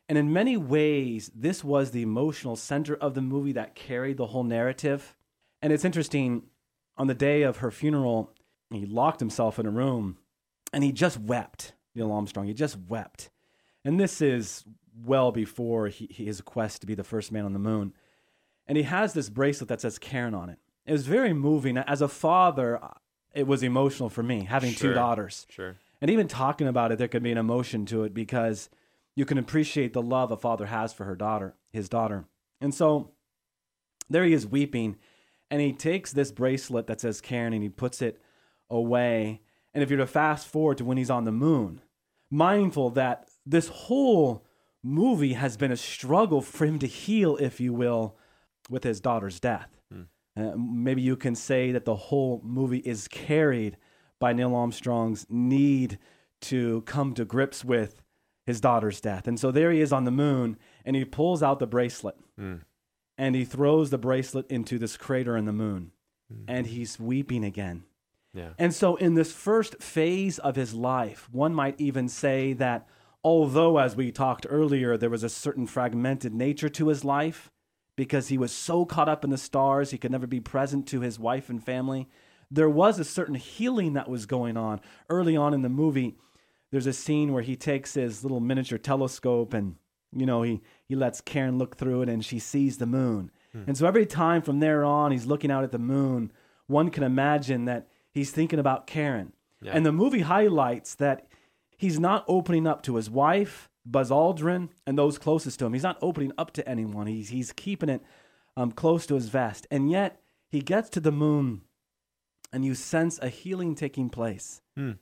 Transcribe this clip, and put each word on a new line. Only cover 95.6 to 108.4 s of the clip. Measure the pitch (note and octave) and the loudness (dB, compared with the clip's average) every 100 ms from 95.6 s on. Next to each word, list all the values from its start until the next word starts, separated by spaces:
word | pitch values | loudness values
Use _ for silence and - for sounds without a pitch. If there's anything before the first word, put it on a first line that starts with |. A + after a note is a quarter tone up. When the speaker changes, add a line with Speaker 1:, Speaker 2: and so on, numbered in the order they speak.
Speaker 1:
at | C3 | -2
the | A#2 | -2
moon, | A#2+ C#3 C3+ B2+ G#2+ - _ _ - | -2 0 2 0 -4 -8 _ _ -2
one | D3 E3+ | 2 2
can | E3 | 2
imagine | C3 C3 C#3 D3+ C3 B2+ B2 | 0 2 4 2 0 -2 -2
that | A#2+ - _ _ | -4 -8 _ _
he's | C#3+ C#3 | -6 -4
thinking | - D#3+ D#3+ | 0 0 2
about | C3+ C3 - | 2 2 -2
Karen. | D#3 D3 A#2+ F2+ - _ _ | -4 -2 -2 -6 -12 _ _
Speaker 2:
Yeah. | - D#3+ | -2 2
Speaker 1:
And | D#3+ | 4
the | |
movie | D#3 B3+ B3+ | 4 4 4
highlights | D#3 F#3+ G#3+ D#3+ B2+ A#2+ - - | 4 4 6 4 2 0 -6 -2
that | C#3+ C3 - _ _ _ _ - | 0 0 -4 _ _ _ _ -4
he's | F#3+ D#3 | -2 2
not | F3 G3+ - | 2 2 2
opening | F#3 E3+ E3 D#3+ | 0 2 2 2
up | - | 0
to | - A#2 | 0 -2
his | A2 | 0
wife, | B2 D3 F#3+ G3+ - - _ A#2+ | 4 4 4 2 -6 -20 _ -2
Buzz | C3+ B2 | 2 4
Aldrin, | C#3 E3 E3 D#3+ F3+ E3+ - - | 6 4 4 0 0 -4 -10 -2
and | C#3 | 2
those | D3 D3 | 2 2
closest | E3+ D#3+ C#3+ - | 0 0 0 -4
to | A#2+ | -2
him. | |
He's | B2+ | 0
not | F3+ F3 | -2 -2
opening | F3+ D#3+ C#3 - | -2 -2 -4 -4
up | E3 | -6
to | - C3 | -6 -6
anyone. | A#2+ A2 G#2 G#2+ | -4 -4 -4 -6
He's, | A2 G#2 | -6 -6
he's | B2 B2 | -6 -6
keeping | - G3 G3 D3+ | -8 -8 -4 -2
it, | B2+ - _ _ _ | -2 -6 _ _ _